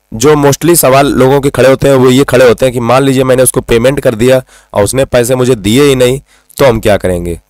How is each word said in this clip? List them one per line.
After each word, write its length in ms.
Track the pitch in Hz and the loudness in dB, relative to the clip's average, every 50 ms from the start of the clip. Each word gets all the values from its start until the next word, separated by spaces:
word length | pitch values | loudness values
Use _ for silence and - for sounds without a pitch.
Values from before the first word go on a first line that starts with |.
| _ _ - | _ _ -8
जो 200 | 113 117 151 151 | -2 0 0 2
mostly 420 | 147 143 143 135 - 147 156 175 | 2 2 0 0 0 0 -2 0
सवाल 360 | 160 - 131 131 135 143 139 | 0 2 2 2 2 2 0
लोगों 280 | - - 127 131 139 143 | 0 0 0 0 0 0
के 100 | 131 139 | -2 -2
खड़े 180 | - - 123 135 | 0 0 2 2
होते 200 | 135 - - 139 | 2 2 0 0
हैं 60 | 139 | 2
वो 160 | 131 127 131 | 2 2 2
ये 140 | 127 131 143 | 2 2 0
खड़े 240 | - - 123 131 120 | 0 2 2 2 2
होते 180 | 110 - 135 | 2 2 -2
हैं 60 | 131 | -4
कि 80 | 117 127 | -2 -4
मान 220 | 117 117 120 131 | -2 0 0 0
लीजिए 220 | 139 135 131 131 131 | 0 0 0 0 0
मैंने 180 | 131 127 127 | 0 0 0
उसको 180 | 127 120 - 127 | 0 -2 -2 -4
payment 400 | - - 120 113 117 131 143 139 | -4 -2 -2 0 0 0 -2 -2
कर 140 | - 135 117 | -2 -4 -2
दिया 280 | 107 120 127 131 131 131 _ - - _ _ | 0 0 0 0 0 -2 _ -16 -20 _ _
और 120 | - 104 101 | -4 -4 -4
उसने 200 | 101 - 131 139 | -2 -2 -4 -4
पैसे 300 | - - 123 120 113 135 | -2 -2 -2 -2 -2 -2
मुझे 200 | 127 127 120 131 | -2 0 -2 -2
दिए 300 | 110 92 104 113 131 147 | -2 -2 0 0 2 2
ही 100 | 143 135 | 2 2
नहीं, 260 | 127 127 123 131 143 - _ _ _ _ _ _ | 2 0 0 -2 -4 -8 _ _ _ _ _ _
तो 80 | - 139 | 0 0
हम 160 | 131 113 110 | 2 0 0
क्या 160 | - 110 101 | 0 -2 0
करेंगे। 440 | 92 - 92 90 87 87 87 85 85 - | 0 -2 -4 -4 -4 -6 -8 -10 -12 -8